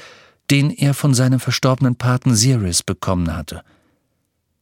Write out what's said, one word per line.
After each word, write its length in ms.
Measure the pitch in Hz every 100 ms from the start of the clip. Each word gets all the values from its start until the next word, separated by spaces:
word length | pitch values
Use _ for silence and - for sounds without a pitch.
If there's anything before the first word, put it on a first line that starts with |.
| - - _ _ -
den 220 | 139 143
er 240 | - 143
von 180 | 135 127
seinem 280 | 123 127 127
verstorbenen 560 | - - 131 131 131 123
Paten 400 | 123 127 - 110
Sirius 480 | 123 123 95 82
bekommen 500 | - 95 - 90 82
hatte. 280 | 85 78 87 - _ _ _ _ _ _ _ _ _